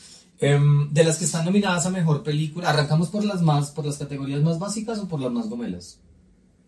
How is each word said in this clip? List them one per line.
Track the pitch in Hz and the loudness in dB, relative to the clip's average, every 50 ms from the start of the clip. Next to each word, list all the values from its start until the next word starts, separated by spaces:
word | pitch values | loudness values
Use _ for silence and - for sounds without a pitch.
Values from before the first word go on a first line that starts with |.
| - - - - - _ _ _ | -20 -20 -20 -20 -20 _ _ _
Em, | 151 143 143 143 143 147 147 143 143 143 147 | 2 2 4 4 6 6 4 4 2 2 2
de | 160 165 | 4 4
las | 165 160 - | 4 2 0
que | 180 | -2
están | - - 165 160 | -2 -2 -2 0
nominadas | 175 196 208 202 190 180 175 160 | 2 2 2 2 2 0 0 0
a | 185 | -2
mejor | 185 185 165 160 147 135 - | 0 0 2 2 2 0 0
película, | 151 147 151 156 151 156 175 175 160 | -2 -2 -2 -2 -4 -6 -4 -2 0
arrancamos | 143 147 143 - 156 160 175 170 | 2 2 2 2 2 2 2 0
por | - 208 208 | -2 -2 -2
las | 208 196 180 | -2 0 2
más, | 170 156 147 147 143 - | 2 4 4 2 0 -2
por | - - 147 | -6 -8 -8
las | 147 143 - | -6 -6 -8
categorías | 147 139 143 135 139 135 139 147 151 | -8 -8 -8 -8 -6 -4 -2 0 2
más | 170 165 165 | 2 0 0
básicas | 196 208 208 226 214 233 226 208 | -4 -4 -6 -6 -6 -6 -6 -6
o | 190 175 | -6 -6
por | 165 143 | -6 -4
las | 127 123 | -4 -4
más | 120 117 110 107 | -4 -4 -4 -6
gomelas. | 120 120 117 98 87 87 - - - - _ _ - _ _ _ _ _ _ _ _ _ _ | -6 -8 -8 -8 -8 -10 -12 -16 -20 -20 _ _ -20 _ _ _ _ _ _ _ _ _ _